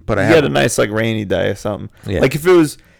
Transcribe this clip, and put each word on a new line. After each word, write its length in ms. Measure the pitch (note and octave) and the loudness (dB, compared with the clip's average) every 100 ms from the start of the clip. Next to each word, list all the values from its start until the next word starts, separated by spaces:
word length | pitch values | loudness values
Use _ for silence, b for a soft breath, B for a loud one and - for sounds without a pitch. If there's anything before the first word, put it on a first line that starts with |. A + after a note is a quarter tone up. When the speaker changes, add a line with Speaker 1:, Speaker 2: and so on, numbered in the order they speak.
| - | -6
Speaker 1:
But 120 | G#2 | -2
I 40 | |
Speaker 2:
You 40 | G2+ | 4
get 60 | D#3 | 4
Speaker 1:
have 80 | C#3+ | 4
Speaker 2:
a 40 | |
nice, 280 | C#3 C3 - | 0 -2 0
like, 120 | A2+ | -2
rainy 360 | G#2+ A2+ A2 G2 | -2 -4 -4 -4
day 240 | F2+ G2 | -2 -2
or 60 | G2+ | -6
something. 340 | G#2 G2+ F2+ b - | -8 -8 -12 b -8
Speaker 1:
Yeah. 80 | F#2 | -2
Speaker 2:
Like, 140 | C3+ D3 | -2 0
if 100 | E3 | 4
it 60 | |
was, 240 | F3+ D3+ - b b | 4 4 -2 b b